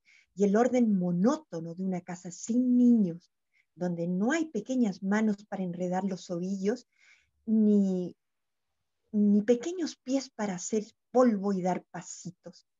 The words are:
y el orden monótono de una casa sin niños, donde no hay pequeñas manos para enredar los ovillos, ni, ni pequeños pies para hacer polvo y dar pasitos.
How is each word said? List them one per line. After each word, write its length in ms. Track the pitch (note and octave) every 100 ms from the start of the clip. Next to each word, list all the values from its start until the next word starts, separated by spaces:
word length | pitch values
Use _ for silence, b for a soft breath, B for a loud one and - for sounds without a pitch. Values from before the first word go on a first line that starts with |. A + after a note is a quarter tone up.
| b b b F3
y 100 | G3+
el 100 | G#3
orden 420 | B3+ B3 A3+ G3
monótono 800 | F3+ F3 A3 D#4 - E3+ E3 E3+
de 80 |
una 180 | F#3+ F3+
casa 300 | F3 F3 F3+
sin 440 | - - A#3+ B3+ B3
niños, 560 | A#3+ A#3 F3+ F3 _ _ _ _ _ D#3+
donde 320 | F3+ E3+ E3+
no 240 | F3+ A3
hay 140 | E4 D#4+
pequeñas 580 | G#3 - C4 G#3+ -
manos 420 | F#3+ G#3+ A3 G3+ -
para 160 | G3
enredar 440 | F#3 F3 F3+ F3+ G3
los 260 | F#3 -
ovillos, 560 | F3 F3+ G3 G3 B3+ _ b b b b _ -
ni, 720 | A3 G#3+ G#3 G3 F3+ F3 - _ _ _ _ _ _ _ _ -
ni 320 | G#3+ G#3 G#3
pequeños 520 | G#3 A#3+ E4 F#4 C4+ -
pies 360 | B3 C4+ B3+
para 240 | - G3+ F3+
hacer 300 | - A3 G#3 _ _
polvo 420 | B3 B3+ G3+ G3+
y 80 | F#3+
dar 220 | F3+ F3+
pasitos. 840 | - F3 - - E3+ - F3 - _